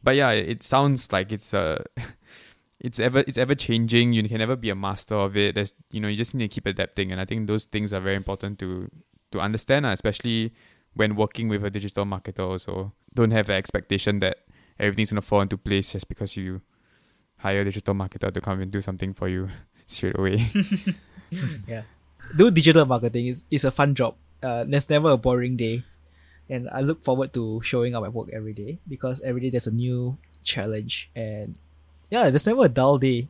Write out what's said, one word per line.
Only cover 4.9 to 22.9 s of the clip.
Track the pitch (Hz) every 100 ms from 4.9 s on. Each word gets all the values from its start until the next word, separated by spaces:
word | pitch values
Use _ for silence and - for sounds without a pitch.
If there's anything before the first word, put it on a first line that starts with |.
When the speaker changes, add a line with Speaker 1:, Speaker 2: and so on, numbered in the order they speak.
| 98 - 107
Speaker 1:
of | 98 101
it. | 101 104
There's, | 98 - _
you | 110
know, | 107
you | 104
just | 117
need | 135 110
to |
keep | - -
adapting. | 92 95 - 95
And | 92
I | 95
think | 113 107
those | 107 -
things | 107 104
are | 98
very | 95
important | 98 95 98 101 101
to, | 92 92 92 - _ _ _
to | 98
understand, | 98 107 - 135 139
uh, |
especially | 95 110 98 123 113 113 - _ _ _
when | - 107 104
working | 107 - 113
with | 104
a | 101
digital | 101 101 - 101
marketer | 95 - 92 95
also. | 92 - 92 98 - _
Don't | - 113
have | 110 101
an | 95
expectation | - 98 - 98 - 101
that | 95 - _ _ _ _
everything's | 104 101 107
gonna | 104
fall | - 101
into | 98 98
place | - 98 98
just | 101 -
because | - 101 -
you | 92 92 - _ _ _ _ _ _ _
hire | 98 98
a |
digital | 98 98 -
marketer | 98 95 - 98
to | 92
come | - 95
and | 95
do | 101
something | 98 92 95
for | 95 95
you | 90 95 92 -
<laughs> | _ _
straight | - - -
away. | 95 101 117
Speaker 2:
<laughs> | 208 190 196 - 170 _ - - 175 139 147 104
Yeah. | 113 107 _ _ _ - 151
Do | 226
digital | 165 156 160
marketing. | 139